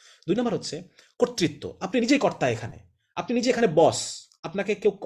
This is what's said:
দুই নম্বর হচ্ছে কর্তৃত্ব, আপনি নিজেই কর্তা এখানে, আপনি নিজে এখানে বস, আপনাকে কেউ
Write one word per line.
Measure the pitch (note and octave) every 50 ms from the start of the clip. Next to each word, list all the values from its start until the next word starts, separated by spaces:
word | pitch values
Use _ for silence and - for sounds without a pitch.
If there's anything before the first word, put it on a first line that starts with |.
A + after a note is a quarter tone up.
| - - - _ _
দুই | D#3+ F#3+
নম্বর | B3 A#3+ A#3 F3
হচ্ছে | - - - - E3+ - - _ _ _ _ _ -
কর্তৃত্ব, | A#3+ B3 - - F3+ - - - - F2 - -
আপনি | F#3+ F#3 - A#3+
নিজেই | A3+ A3+ C#4+ -
কর্তা | G3+ E3+ - - D3 B2+
এখানে, | A2+ A2 A#2+ - - - - _ _ _ _ _ _
আপনি | F3+ F3+ - A#3
নিজে | B3 A3+ C4
এখানে | - A#3 A#3+
বস, | F#3 D3+ E3+ D#3 B2+ A2 - - - - - - _ _ _ -
আপনাকে | - - G3+ F#3 G#3 G3+
কেউ | G3 - G#3 F#3+ - -